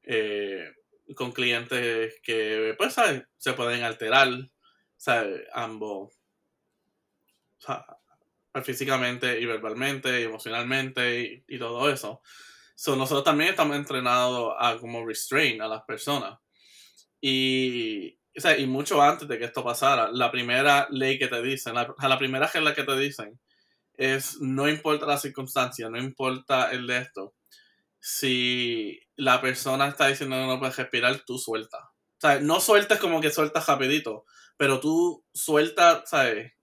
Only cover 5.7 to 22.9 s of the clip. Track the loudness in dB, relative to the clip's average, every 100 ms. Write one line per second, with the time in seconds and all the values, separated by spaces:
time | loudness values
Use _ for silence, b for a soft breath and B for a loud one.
5.7 | -8 -8 -8 -10 _ _ _ _ _ _
6.7 | _ _ _ _ _ _ _ _ _ -10
7.7 | -10 -10 -20 _ _ _ _ _ -8 -6
8.7 | -4 -2 0 0 -2 -2 -2 -2 -4 -6
9.7 | -2 -2 -2 -2 -2 -2 -6 -6 -6 -2
10.7 | -2 -2 -2 0 0 -4 -10 _ -10 -8
11.7 | 0 0 0 -6 -12 B B B B B
12.7 | B 0 0 2 2 2 4 2 2 2
13.7 | 0 -4 -2 2 2 2 0 -4 0 0
14.7 | 0 -8 -8 -8 -8 -2 2 2 0 -6
15.7 | -6 -8 -8 -4 -4 -4 -14 _ b b
16.7 | b b b b _ -2 0 2 0 0
17.7 | -2 -4 -6 -10 _ _ -2 2 2 2
18.7 | -2 0 6 6 4 -4 -8 -6 -6 -4
19.7 | 0 2 4 2 2 0 0 0 4 6
20.7 | 6 4 0 0 0 0 0 -2 -4 -4
21.7 | -2 -4 -2 2 2 2 0 0 2 2
22.7 | 2 -2